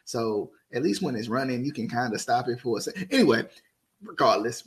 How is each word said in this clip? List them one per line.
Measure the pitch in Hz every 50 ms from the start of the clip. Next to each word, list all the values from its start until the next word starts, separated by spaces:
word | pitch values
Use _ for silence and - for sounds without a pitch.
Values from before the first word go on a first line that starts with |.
| -
So | - - 120 113 110 107 104 90 - _ _ _ - -
at | 120
least | 147 190 202 -
when | 185 147 123
it's | 107 117 113
running, | 113 131 135 131 123 120 127
you | 143
can | 143 120 113 -
kinda | 120 120 127 117 104 98
stop | - - 120 127 123 123
it | - -
for | - 123 110
a | 101
second. | - - - 190 185 -
Anyway, | 277 262 220 143 113 113 - - - - _ _ _ _ _ _ _ _
regardless, | - - - - 139 113 98 98 110 120 123 - -